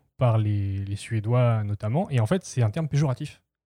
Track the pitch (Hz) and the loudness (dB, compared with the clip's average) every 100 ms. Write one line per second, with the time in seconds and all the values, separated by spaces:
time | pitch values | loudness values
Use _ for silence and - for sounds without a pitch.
0 | - - 123 110 107 104 98 98 98 98 | -2 0 2 2 2 0 -2 -4 -4 -8
1 | - 113 104 123 120 110 104 104 107 135 | -4 -4 0 2 4 2 -2 -4 -2 -2
2 | 202 135 - 185 - - 110 165 156 143 | 0 0 2 0 -2 0 0 0 -2 0
3 | 147 123 151 - _ _ | 0 -2 -8 -14 _ _